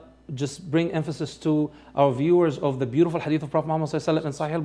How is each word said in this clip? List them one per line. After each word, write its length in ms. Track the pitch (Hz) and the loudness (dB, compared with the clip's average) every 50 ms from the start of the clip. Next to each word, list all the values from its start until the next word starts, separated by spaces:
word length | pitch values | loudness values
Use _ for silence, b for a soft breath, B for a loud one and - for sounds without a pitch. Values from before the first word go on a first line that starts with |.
| - - - _ _ - 139 | -12 -20 -20 _ _ -12 -6
just 360 | 123 143 139 - - - 151 | -4 -4 -6 -6 -10 -6 0
bring 220 | 147 165 170 165 | 0 0 0 0
emphasis 460 | 165 160 151 160 139 - 156 - - | -2 -2 -4 -4 -6 -6 -8 -8 -8
to 340 | - - 156 151 151 151 147 B B B B B | -4 0 0 2 2 0 -2 B B B B B
our 160 | 139 143 139 | 4 4 4
viewers 460 | 120 127 147 170 175 175 170 156 131 | 4 2 2 4 4 4 4 2 2
of 220 | - 151 143 131 127 | 0 -2 -2 0 0
the 60 | 135 | -2
beautiful 360 | 117 123 156 170 170 165 156 | 0 2 2 2 2 0 -2
hadith 200 | - 147 156 151 156 | -2 0 -2 -2 -2
of 80 | 139 | -2
Prophet 160 | - 156 147 | -2 -2 0
Muhammad 200 | 160 156 160 156 | 0 0 -2 -2
sallallahu 320 | 147 165 147 - 170 156 156 | -2 -2 -2 0 0 0 0
alaihi 40 | 156 | 0
wasallam 20 | |
in 60 | 147 139 | -4 -4
Sahih 200 | - 156 151 160 170 | -4 -4 -4 -2 -4